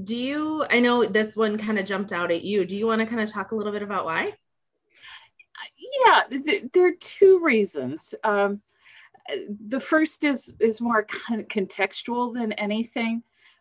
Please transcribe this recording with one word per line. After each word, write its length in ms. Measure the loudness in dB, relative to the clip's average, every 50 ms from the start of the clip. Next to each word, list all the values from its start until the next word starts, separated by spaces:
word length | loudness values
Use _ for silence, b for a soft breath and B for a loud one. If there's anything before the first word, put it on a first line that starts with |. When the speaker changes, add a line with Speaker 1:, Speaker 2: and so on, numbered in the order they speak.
| -8
Speaker 1:
do 140 | -6 -6
you, 480 | -4 -4 -4 -4 -4 -4 -4 -4 -4 -2 0
I 100 | 2 4
know 260 | 4 4 4 2 2
this 300 | 2 2 0 0 0 -2
one 220 | -2 0 0 0
kinda 260 | -2 -2 -2 -2 -2 -2
jumped 280 | -2 -4 -4 -4 -4
out 200 | -4 -2 0 0
at 120 | -2 -2 -2
you. 220 | 0 0 0 0
Do 100 | 0 -2
you 120 | -2 0
wanna 180 | 0 0 0 0
kinda 220 | -2 -2 -4 -4
talk 240 | -4 -4 -6 -6 -6
a 40 | -6
little 160 | -4 -4 -4
bit 120 | -6 -6 -6
about 220 | -4 -4 -4 -4
why? 300 | -4 -4 -4 -4 -4 -8 -10 _ _ _ _ _ _ _ _ _ B B B B B B B B B _ -20 -20 _ -20 -18 -18 -18 _ _ -12 -4 0 4 6
Speaker 2:
Yeah, 180 | 6 6 6 4 2
th-, 420 | -2 -4 -2 0 -2 -2 0 2 4
there 140 | 6 6
are 80 | 6 4 0
two 400 | -8 -12 2 6 8 8 8 8
reasons. 760 | 6 4 4 4 2 0 -2 -4 -6 -6 -6 -8 -10 -12 -8 -4 -2
Um, 380 | 0 2 2 2 0 -2 -6 -10 b b b b b b b b b b _ -10 -8 -8 -8 -8 -8 -12 -12 -8
the 120 | -6 -6 -6
first 440 | -2 0 2 2 2 2 0 -2 -2
is, 300 | -2 -2 -2 -6 -10 -4 0
is 220 | 0 0 0 0
more 220 | -2 0 0 0 0
con-, 400 | -2 -6 -10 -6 -6 -6 -6 -6
contextual 880 | -4 -2 -2 -2 -2 -2 -2 -4 -4 -4 -6 -8 -4 -4 -2 -2 -2 -4
than 180 | -4 -4 -4 -4
anything. 680 | -4 -4 -2 -2 -2 -4 -4 -4 -4 -2 -2 -4 -4 -8 b b b b b b b